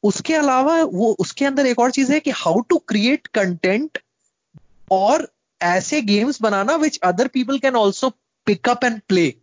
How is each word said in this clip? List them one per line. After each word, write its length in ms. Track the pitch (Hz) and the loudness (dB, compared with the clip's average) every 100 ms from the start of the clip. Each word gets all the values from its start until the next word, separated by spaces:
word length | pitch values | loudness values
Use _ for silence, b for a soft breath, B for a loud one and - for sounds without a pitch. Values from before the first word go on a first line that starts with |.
उसके 300 | 208 - - | 0 -2 -2
अलावा 500 | 320 285 254 269 330 | 0 2 2 2 2
वो, 280 | 320 180 220 214 | 0 0 -2 0
उसके 260 | - - 277 | -4 -2 -2
अंदर 200 | 277 269 | 0 0
एक 140 | 247 | 2
और 120 | 247 | 0
चीज 200 | 254 262 | 0 0
है 80 | 302 | 0
कि 120 | 294 | -2
how 240 | 233 175 185 | -4 0 0
to 220 | 240 339 - | 0 -2 0
create 440 | 220 226 294 - 220 | 0 0 -2 -2 -2
content 600 | 190 175 185 208 311 - _ _ _ _ _ - _ _ - | -2 -2 0 0 -4 -10 _ _ _ _ _ -20 _ _ -2
और 420 | 190 202 277 - _ _ _ | 0 2 0 -2 _ _ _
ऐसे 400 | 175 185 185 302 | -2 -2 -2 -4
गेम्स 400 | 214 202 240 285 | 0 0 0 -2
बनाना 320 | 214 202 208 | -2 0 0
which 260 | 320 302 - | 0 0 0
other 280 | 180 180 254 | -2 0 0
people 280 | 262 240 277 | -2 -2 -2
can 180 | 269 | 0
also 380 | 247 202 196 262 - _ _ - | 2 0 0 -4 -4 _ _ -2
pick 120 | 202 | 0
up 180 | - 240 | 0 0
and 160 | 247 226 | -2 -4
play। 360 | _ 185 160 - | _ 2 2 -2